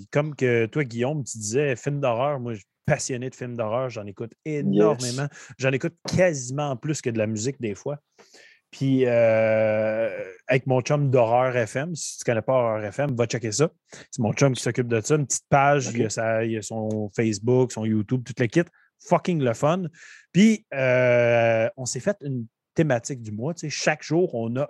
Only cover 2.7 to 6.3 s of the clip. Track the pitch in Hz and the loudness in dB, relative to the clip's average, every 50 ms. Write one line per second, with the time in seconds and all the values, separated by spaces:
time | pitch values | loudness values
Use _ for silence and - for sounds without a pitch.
2.7 | _ _ _ - 151 131 - - 135 120 127 131 - - 127 123 120 117 113 107 | _ _ _ -2 -2 -2 -2 -6 -6 -6 -6 -10 -10 -10 -10 -10 -6 -6 -4 -2
3.7 | 110 123 131 127 110 113 101 104 95 - 120 113 - _ _ 160 151 147 143 - | -2 -2 -4 -4 -6 -10 -12 -12 -12 -12 -12 -12 -12 _ _ -8 -6 -4 -2 0
4.7 | - - - - 143 123 127 123 120 131 143 143 - - - - 127 - 123 131 | 2 4 4 4 4 2 -2 -4 -4 -4 -6 -6 -8 -12 -18 -20 -10 -2 0 0
5.7 | 135 127 - 165 - _ _ - - 165 185 180 | 0 0 -2 -4 -8 _ _ -4 0 2 2 2